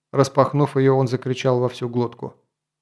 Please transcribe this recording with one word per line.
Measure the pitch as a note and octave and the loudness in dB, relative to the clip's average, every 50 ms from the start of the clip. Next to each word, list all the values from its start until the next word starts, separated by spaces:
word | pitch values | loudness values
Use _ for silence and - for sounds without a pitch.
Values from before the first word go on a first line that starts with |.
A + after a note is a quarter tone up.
| _ _ | _ _
Распахнув | - C3+ C3 - - C#3+ B2+ - - C#3+ D3 C#3 - | 0 0 0 2 2 2 2 2 2 0 0 0 2
ее, | C3+ C3+ C3+ C3 | 2 2 4 4
он | C3+ C3+ | 2 2
закричал | A2+ B2+ B2 - C3 B2 - - C3 B2 B2 | 0 -2 -4 -4 -6 -6 -2 0 0 0 0
во | B2 A#2+ | 0 -2
всю | A#2+ - B2 A#2+ | -4 -6 -8 -4
глотку. | A#2+ A#2+ A#2+ A#2 - - C3 - - _ _ _ _ _ _ _ _ _ | -2 -2 -2 -4 -6 -10 -14 -14 -14 _ _ _ _ _ _ _ _ _